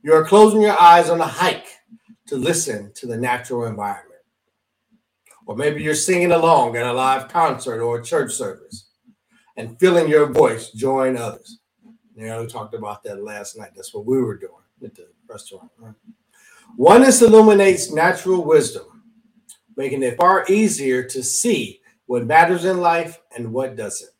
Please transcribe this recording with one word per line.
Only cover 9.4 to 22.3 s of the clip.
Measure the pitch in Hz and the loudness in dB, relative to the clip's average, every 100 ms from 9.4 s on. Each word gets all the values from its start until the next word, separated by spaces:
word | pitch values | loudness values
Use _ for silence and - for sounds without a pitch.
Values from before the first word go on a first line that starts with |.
| _ - | _ -18
and | 110 - | -16 0
feeling | 185 170 151 | 2 2 2
your | 151 147 | 2 2
voice | - 117 107 - | 2 0 0 -12
join | 110 131 131 131 123 | -8 -4 -2 -2 -4
others. | 117 - - 233 _ _ _ _ _ | -8 -12 -20 -20 _ _ _ _ _
You | 110 110 | -18 -12
know, | 113 | -12
we | 117 | -12
talked | 113 107 | -14 -14
about | 113 104 104 | -12 -12 -14
that | 107 98 | -14 -14
last | 104 104 101 110 | -14 -14 -16 -20
night. | 104 | -20
That's | - - | -20 -18
what | 107 | -14
we | 110 131 | -4 -4
were | 117 92 | -4 -8
doing | 95 _ _ _ | -18 _ _ _
at | 113 | -20
the | _ _ _ _ | _ _ _ _
restaurant. | 104 - 98 _ _ | -20 -20 -20 _ _
Right? | 113 107 _ _ _ _ _ _ _ - | -20 -20 _ _ _ _ _ _ _ 0
Oneness | 151 233 269 - | 6 8 6 6
illuminates | 226 220 214 202 196 175 - | 8 8 8 6 4 2 -4
natural | 156 170 170 185 180 | -2 0 -2 -2 -2
wisdom, | 156 156 127 - - _ _ _ _ _ _ - _ | 2 2 2 -10 -18 _ _ _ _ _ _ -20 _
making | - 135 135 | -10 -8 -6
it | 127 | -6
far | 120 180 190 - | 0 0 0 -2
easier | 202 214 143 135 127 | 0 0 -4 -4 -6
to | 123 135 | -6 -10
see | 127 - 240 165 107 - _ _ | -8 -6 -4 -4 -8 -16 _ _
what | - 123 | -8 -8
matters | 113 | 0